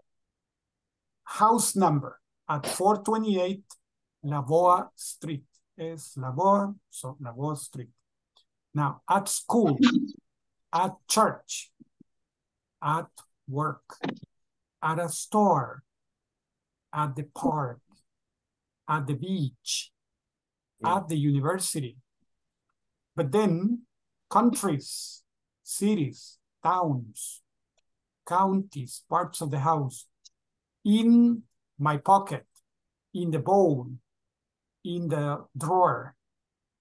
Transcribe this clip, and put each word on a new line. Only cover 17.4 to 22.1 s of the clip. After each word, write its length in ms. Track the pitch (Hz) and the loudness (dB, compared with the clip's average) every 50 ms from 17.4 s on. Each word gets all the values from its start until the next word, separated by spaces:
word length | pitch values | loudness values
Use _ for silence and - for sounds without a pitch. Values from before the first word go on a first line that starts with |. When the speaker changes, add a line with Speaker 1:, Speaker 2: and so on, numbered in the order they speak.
| - - 160 151 139 123 120 - _ _ _ _ _ _ _ _ _ _ _ _ _ _ _ _ _ _ _ _ _ - | -4 -2 -2 -2 -4 -6 -8 -12 _ _ _ _ _ _ _ _ _ _ _ _ _ _ _ _ _ _ _ _ _ -4
Speaker 1:
at 200 | 156 156 143 131 | -4 -4 -2 -4
the 80 | 147 | -6
beach, 760 | 120 135 180 190 185 151 127 - _ _ - - - - - _ _ _ _ _ _ _ _ _ _ _ _ _ _ _ _ _ _ | -6 -4 -4 -4 -2 -2 -4 -6 _ _ -6 -6 -6 -6 -10 _ _ _ _ _ _ _ _ _ _ _ _ _ _ _ _ _ _
Speaker 2:
Yeah. 160 | 110 160 175 196 | -2 0 0 0
Speaker 1:
at 100 | 185 160 | -2 -2
the 100 | 165 156 | -2 0
university. 800 | 143 147 143 143 135 156 180 190 180 - - 160 135 120 113 127 _ _ | 2 2 2 2 0 0 -2 -2 -2 -4 -4 -4 -6 -8 -12 -16 _ _